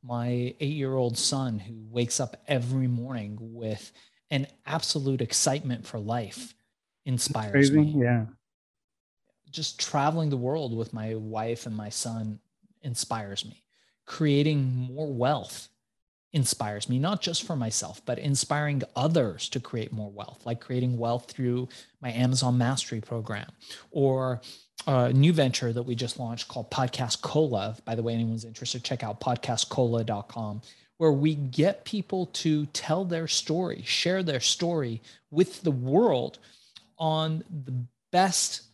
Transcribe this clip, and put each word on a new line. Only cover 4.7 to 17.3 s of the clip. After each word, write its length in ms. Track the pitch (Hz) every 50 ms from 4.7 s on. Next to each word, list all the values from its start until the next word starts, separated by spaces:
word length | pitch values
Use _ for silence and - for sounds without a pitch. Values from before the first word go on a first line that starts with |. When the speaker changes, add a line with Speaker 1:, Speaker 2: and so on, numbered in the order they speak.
| 165 160 - - - 160 139 135 135 127
Speaker 1:
excitement 680 | 120 110 - - - - 160 - - 135 123 117 107
for 140 | - - 117
life, 540 | 104 104 117 123 113 101 - - 254 233 - _ _ _ _ _ _ _ _ _ _
inspires 640 | 147 127 120 - - 139 117 110 104 101 143 139 139
Speaker 2:
Crazy. 80 | 139 151
Speaker 1:
me. 240 | 151 151 151 147 123
Speaker 2:
Yeah. 240 | 120 123 117 113 110 - _ _ _ _ _ _ _ _ _ _ _ _ _ _ _ _ _ _ _ _ _ _ -
Speaker 1:
Just 300 | 143 - 156 - - -
traveling 520 | - - - 147 139 147 160 165 160 151
the 60 | 139
world 400 | 127 120 127 143 160 151 123 113
with 160 | 113 113 110 -
my 220 | 117 107 110 113
wife 520 | 110 110 110 110 110 110 113 117 113 -
and 100 | 123 110
my 140 | 107 107 104
son 500 | - - - 120 113 113 110 107 107 104 _ _ _ _ _ _ _ _ _
inspires 600 | 143 120 - - - 117 113 107 101 98 95 -
me. 200 | 107 - _ _ _ _ _ _ _ _ _ _
Creating 560 | - - - 165 151 143 139 147 156 156 147 135
more 480 | 131 127 127 127 127 127 139 156 151
wealth 580 | 139 120 120 127 151 135 95 - - - - - _ _ _ _ _ _ _ _ _ _ _ _ -
inspires 560 | 156 131 - - - 117 107 104 104 - -
me, 100 | 127 127
not 240 | 139 175 208 - -
just 220 | 180